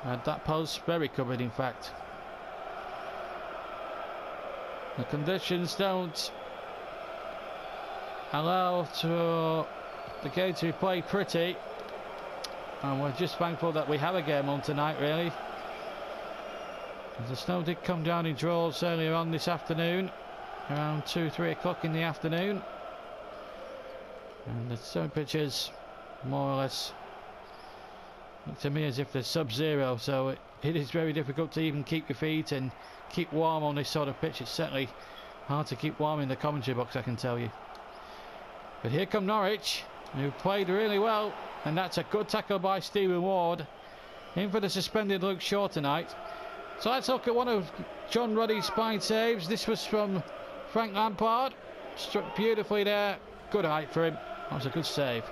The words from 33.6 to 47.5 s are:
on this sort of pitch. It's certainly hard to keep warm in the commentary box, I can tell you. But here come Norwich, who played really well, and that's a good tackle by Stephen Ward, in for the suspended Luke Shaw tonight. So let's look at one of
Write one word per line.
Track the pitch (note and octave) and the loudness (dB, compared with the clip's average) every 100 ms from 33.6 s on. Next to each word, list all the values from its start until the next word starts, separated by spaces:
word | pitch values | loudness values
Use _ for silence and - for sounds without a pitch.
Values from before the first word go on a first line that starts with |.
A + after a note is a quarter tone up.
on | D3+ C#3+ | 2 2
this | C#3+ | 2
sort | D#3 C#3+ | 2 0
of | C3 | 0
pitch. | D#3+ - | -2 -2
It's | A#2+ | -6
certainly | - D#3+ C3+ C3+ - - - - - - | -2 0 0 -2 -4 -14 -14 -14 -14 -2
hard | C#3 D3+ | 0 0
to | B2 | -2
keep | D3+ - | -2 2
warm | D3+ D3+ | 2 2
in | C#3 | 0
the | C3 | 2
commentary | D3+ D3 A#2+ B2 | 2 2 2 2
box, | A#2 C3 | 0 0
I | |
can | B2 A#2+ | -2 0
tell | B2+ A#2+ | 0 0
you. | A#2 - - - - - - - - - - - - - | 0 -6 -14 -14 -14 -14 -14 -14 -14 -14 -14 -14 -14 -6
But | - | -2
here | C3+ F#3+ | 0 2
come | G#3+ F#3+ | 2 4
Norwich, | G#3+ G3 G#3+ - - - - - C3+ | 4 4 2 0 -4 -4 -12 -8 -2
who | C#3+ | -2
played | C3+ F#3 G3+ F#3 | 0 0 2 4
really | F#3+ A3 G3+ | 4 4 4
well, | A3 G#3+ G#3+ - - - D3+ | 4 4 2 -4 -8 -6 0
and | D#3+ | 0
that's | F#3 - | 2 0
a | |
good | D#3+ G#3+ G#3+ | 0 0 2
tackle | G#3+ - G3+ | 0 2 2
by | F#3 F#3+ | 4 2
Stephen | - G3+ G3 F3+ | 2 4 6 6
Ward, | F#3 F#3+ E3+ E3+ D3+ - - - - - - - | 4 4 4 2 -4 -10 -16 -16 -16 -14 -6 0
in | G3+ | 2
for | G#3 | 2
the | G3 | 2
suspended | G3 - A3 G3+ F#3+ | 0 2 2 4 4
Luke | F#3+ F#3 | 2 0
Shaw | - G3+ G3+ | 2 2 2
tonight. | E3 C#3+ D3+ E3+ - - - - - - - | 2 2 2 0 -8 -10 -8 -10 -10 -10 -2
So | G#3+ | 2
let's | B3+ A#3+ | 2 4
look | B3+ - | 2 4
at | |
one | A#3 | 4
of | B3 | 4